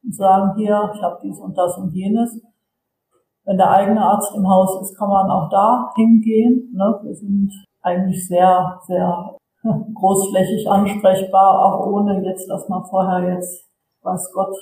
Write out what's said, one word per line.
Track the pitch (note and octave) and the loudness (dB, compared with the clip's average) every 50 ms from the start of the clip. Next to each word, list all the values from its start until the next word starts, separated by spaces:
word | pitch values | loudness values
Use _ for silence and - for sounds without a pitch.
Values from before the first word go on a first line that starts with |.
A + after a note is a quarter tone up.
und | _ A#3+ - | _ -10 -6
sagen, | - G3 F#3+ F#3+ G3 G3 F#3+ G3 | 2 4 4 4 4 4 0 -2
„Hier, | G#3+ G#3+ G#3 G#3 G#3 G#3 G#3 - | -2 0 0 0 0 0 -4 -6
ich | - | -6
hab | F#3 E3+ - - | -6 -6 -6 -6
dies | - - F#3+ - | -12 -12 -12 -12
und | - F#3+ D#3+ | -14 -10 -2
das | F#3 F3+ F3 F3+ F#3+ | -2 -2 -2 -2 -6
und | F#3+ E3+ | -8 -6
jenes.“ | D#3 F#3 F#3+ G3+ A3 A#3 A#3 A#3 A3 A3+ _ _ _ _ _ _ _ _ _ _ _ _ _ _ _ _ _ _ _ _ _ | -6 -4 -2 -2 0 0 0 -2 -6 -14 _ _ _ _ _ _ _ _ _ _ _ _ _ _ _ _ _ _ _ _ _
Wenn | - F#3+ | -4 0
der | F#3 F#3 - | 2 2 4
eigene | - G3 G3+ G3+ G#3+ G#3+ | 4 2 2 2 0 2
Arzt | F#3+ F3 G3+ G3+ - - - | 2 2 2 0 -2 -6 -4
im | G#3+ F#3+ F#3+ | -2 0 4
Haus | F#3+ F#3 F#3 F#3+ - - | 4 4 4 2 -2 -6
ist, | - - - | -8 -12 -8
kann | _ G#3 G3 | _ -4 0
man | G3 G3 - F#3+ | 0 0 0 0
auch | - - D#3+ - | 0 -2 -2 0
da | G3 G3 G3+ A3 B3 B3 A#3 - - | 0 2 4 4 2 0 -2 -4 0
hingehen, | A3 A3 A3+ A3+ A3 A3 A3+ A3 A3 A#3 B3 B3+ B3 - - | 2 4 6 6 4 4 2 2 2 4 4 2 2 -2 -6
ne? | - F#3 G3 G#3+ G#3+ - | -4 -2 0 0 -2 -4
Wir | - - - | -8 -14 -14
sind | - G#3+ G3 G3 G3+ G3 G3 - - _ _ _ _ | -12 -6 -2 0 0 0 -2 -4 -12 _ _ _ _
eigentlich | - F3+ F3+ F3+ F#3+ F#3 F3 - - - | -4 -4 -2 -2 -2 -2 -4 -4 -6 -2
sehr, | F3 F3 F#3 F#3 F#3 F#3 F#3 F3+ - - - | 2 4 4 6 4 4 2 -2 -6 -10 -8
sehr | - F3+ F3+ F#3 F3+ E3+ F3+ F#3 - - - _ _ _ _ | -4 -2 -2 0 -2 -2 -4 -8 -14 -18 -20 _ _ _ _
<laughs> | - A3+ - - - - - | -4 -4 -2 -2 -4 -10 -8
großflächig | - F#3 F#3+ G3 G3 G3 - - F#3 F#3 - A3 A3 G#3+ - | -2 0 0 2 0 -2 -2 0 0 0 0 -2 -4 -2 0
ansprechbar, | G3+ G3 G#3 G3 G3+ G#3 - F#3+ F#3+ G3 F#3+ F#3+ - F#3+ G3 F#3+ F#3+ - F#3+ | 0 2 2 0 -2 2 2 2 2 2 -2 0 2 4 6 6 4 4 4
auch | G3 F#3+ F#3+ G3 | 2 2 0 -2
ohne | G#3 G3+ G#3 G#3 G3+ G3 F#3 F#3 | -2 0 0 0 0 0 -2 -4
jetzt, | F#3 F#3 - - F#3+ | -4 -6 -8 -8 -8
dass | F#3+ F#3 - - | -10 -8 -6 -6
man | F#3 F#3 - | -8 -8 -6
vorher | - - F#3+ F#3+ F#3+ F#3 F3+ F3+ F3+ F3+ | -2 -2 0 0 0 0 -2 -2 -2 -4
jetzt, | F3+ - - - - _ _ _ _ _ _ _ _ | -4 -8 -10 -12 -18 _ _ _ _ _ _ _ _
weiß | _ F#3 F#3 F3+ - - | _ -6 -6 -6 -8 -8
Gott | - F#3 F#3+ F#3+ G3 F#3+ | -6 -6 -6 -4 -6 -12